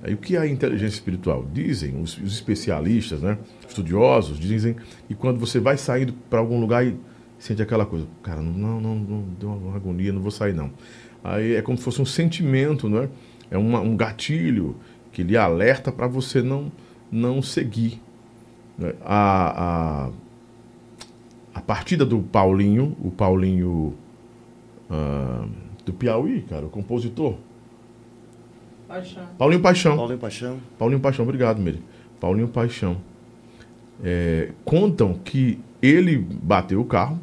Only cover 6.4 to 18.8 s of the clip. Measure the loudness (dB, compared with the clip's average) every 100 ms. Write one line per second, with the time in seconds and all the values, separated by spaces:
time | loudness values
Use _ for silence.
6.4 | 0 0 2 2 2 -2 -12 -20 -20 -20
7.4 | -6 -2 0 0 0 -2 -6 -10 -10 -6
8.4 | -4 -2 -2 -2 -2 -2 -4 -6 -6 -8
9.4 | -8 -6 -6 -6 -4 -2 -2 -2 -4 -2
10.4 | -2 -2 -4 -10 -20 -20 -20 -14 -6 -2
11.4 | 0 0 0 -4 -2 -2 -2 2 0 0
12.4 | 0 2 2 0 0 0 0 -6 -20 -20
13.4 | -4 0 2 2 2 0 0 -2 -4 0
14.4 | 2 0 0 -6 -14 -20 -16 -6 2 4
15.4 | 4 4 4 2 -2 -4 -4 -2 -2 0
16.4 | 0 -2 -6 -12 -20 -20 -6 -2 0 0
17.4 | -2 -2 -2 -2 -2 -4 -18 -20 -20 -20
18.4 | -20 -20 -20 -8